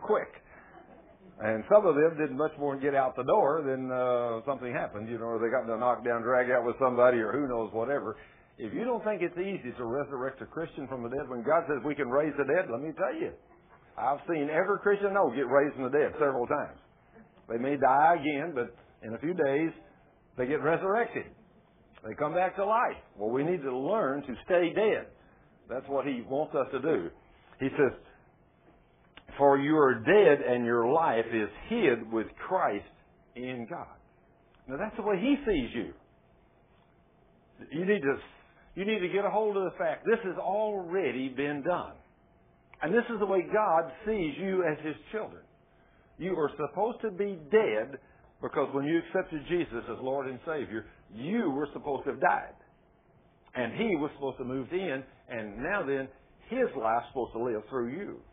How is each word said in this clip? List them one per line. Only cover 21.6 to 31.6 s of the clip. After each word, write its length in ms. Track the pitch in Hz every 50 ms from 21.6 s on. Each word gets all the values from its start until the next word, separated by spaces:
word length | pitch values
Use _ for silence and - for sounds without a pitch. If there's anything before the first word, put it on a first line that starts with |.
| _ _ _ _ _ _ - - -
They 80 | 110 110
come 180 | - 147 151 156
back 240 | - - 180 -
to 80 | 196 196
life. 320 | 202 220 233 - - 104 - - - - 98
Well, 100 | 104 110
we 160 | 120 135 147
need 180 | 165 185 175 135
to 140 | 135 127
learn 460 | 127 135 160 208 226 185 131 139 147 143
to 120 | 127 117 101 -
stay 260 | - 185 175 175 160 156
dead. 360 | 190 214 214 160 98 - - - - - - - _ _ _ _ _ _ -
That's 180 | 117 131 135 135
what 180 | 139 135 127
He 160 | 143 135 120 110
wants 320 | 101 135 143 156 147 -
us 120 | 147 - - 139
to 80 | 127
do. 300 | 131 160 151 101 85 82 - - - - - - _ - - -
He 80 | 131 135
says, 220 | - - 139 120 - - - - - - _ _ _ _ _ _ _ _ _ - - _ _ _ _ _ _ _ _ - - - -
"For 220 | - 143 143 139 135
you 180 | 139 147 156
are 180 | 156 143 131 123
dead 460 | 113 107 143 185 214 196 160 143 - -
and 180 | 123 123 123 120
your 240 | 117 120 120 113 120 147
life 340 | 165 165 151 120 113 113 117 117
is 160 | 110 104 101 - -